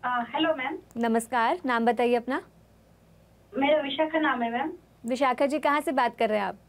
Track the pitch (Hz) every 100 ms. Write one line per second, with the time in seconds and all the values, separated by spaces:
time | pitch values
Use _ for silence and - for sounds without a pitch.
0 | 247 247 240 311 320 311 262 370 - -
1 | 233 226 226 254 233 349 277 233 233 226
2 | 240 240 233 277 - - _ - _ -
3 | - - _ _ _ 240 277 302 277 -
4 | 311 320 302 254 233 233 311 359 - _
5 | 233 247 269 247 277 285 294 294 294 269
6 | 240 233 226 214 196 180